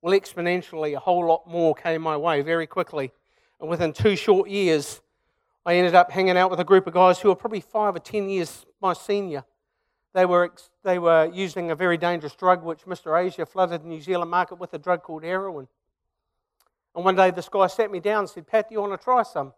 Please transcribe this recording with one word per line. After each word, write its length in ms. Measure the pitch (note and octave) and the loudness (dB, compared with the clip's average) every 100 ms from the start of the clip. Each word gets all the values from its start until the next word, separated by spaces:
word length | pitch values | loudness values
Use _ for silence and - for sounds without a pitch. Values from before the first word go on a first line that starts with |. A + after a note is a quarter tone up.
Well, 180 | E3+ G3 | 0 0
exponentially, 760 | - - F3 F3+ - D#3+ D3+ C#3 | -2 -6 -4 -4 -6 -8 -6 -4
a 40 | |
whole 240 | - F3 | 0 0
lot 240 | E3+ E3 - | 2 0 0
more 280 | E3+ E3 D#3 | 0 0 0
came 260 | E3+ D#3+ | -4 -4
my 160 | D#3+ D3+ | -4 -2
way 240 | E3 D3+ | 0 0
very 240 | D3 E3 D#3 | 0 -2 -4
quickly. 460 | - F3 D#3 C3+ _ _ _ _ _ | -6 -6 -6 -10 _ _ _ _ _
And 100 | D#3 | -8
within 240 | E3+ E3+ | -2 -2
two 220 | D#3 G#3+ F#3+ | 2 0 2
short 340 | - F#3+ G3+ | 2 2 2
years, 500 | G3+ F#3 D#3 C#3+ - _ _ _ _ _ _ | 0 2 0 -2 -14 _ _ _ _ _ _
I 120 | F3 F3 | 0 2
ended 180 | F3+ | 6
up 160 | F3+ F3+ | 6 4
hanging 280 | F#3+ F#3+ F3+ | 2 2 4
out 120 | F#3 | 2
with 100 | F3+ | 0
a 40 | |
group 240 | F3+ F#3+ F#3+ | 4 4 4
of 60 | |
guys 260 | F3 F#3 F3 | 4 4 6
who 100 | G3+ | 2
were 60 | F#3 | 2
probably 260 | A#3 A3 | -2 -8
five 340 | - G#3+ G#3 F3 | -6 -2 -2 -2
or 40 | |
ten 300 | - G#3+ G3 | -6 -6 -4
years 360 | G3 E3 - _ _ | -4 -6 -10 _ _
my 120 | F#3+ | -4
senior. 520 | F3 - G3+ G3 C#3+ - _ _ _ _ _ _ | -4 -4 -4 -4 -10 -12 _ _ _ _ _ _
They 120 | F#3 F#3 | 0 4
were 200 | F3 F3 | 4 2
ex-, 260 | _ _ _ | _ _ _
they 160 | G3 F3+ | -4 0
were 320 | E3+ E3 D#3+ | 4 4 4
using 380 | F3+ F#3+ E3+ F3 | -2 -6 -4 -6
a 60 | D#3 | -2
very 220 | F#3 E3+ | 0 0
dangerous 360 | F3 F3 D3+ | -2 -4 -8
drug, 300 | - F#3 F3+ | -2 2 2
which 240 | E3 G3 F#3 | 0 -12 -12
Mister 280 | F3 E3 E3 | -12 -2 0
Asia 300 | F3+ F3+ D#3+ | -2 -6 -10
flooded 380 | F#3+ F#3 E3+ | -2 -2 -2
the 40 | D#3+ | -10
New 140 | D#3+ | -14
Zealand 300 | D3 F3+ E3+ | -6 -4 -2
market 240 | F3 F3 F3 | -2 -4 -8
with, 180 | F3+ | -14
a 60 | D#3+ | -12
drug 240 | F3+ F3 | -4 -4
called 200 | - D#3+ | -4 -14
heroin. 440 | D#3+ F#3 G3 D#3 C3 _ _ _ _ _ _ _ _ _ _ _ _ | -8 -6 -8 -12 -18 _ _ _ _ _ _ _ _ _ _ _ _
And 120 | E3+ F#3 | -2 0
one 100 | F#3 | 4
day 160 | F#3+ | 2
this 160 | F3+ - | 2 -6
guy 200 | G3 F#3 | 0 0
sat 220 | F#3+ G#3+ | 2 -4
me 120 | F#3+ | -2
down 180 | G3+ G#3+ | -2 -2
and 80 | G3 | -4
said, 180 | - E3 | -10 -2
"Pat, 200 | A3+ G#3+ | -2 -2
do 60 | |
you 80 | A3 | -6
want 100 | G3+ | -6
to 100 | F#3+ | -6
try 220 | - B3+ | 0 0
some?" 300 | A3 D#3 C#3 | 0 -6 -8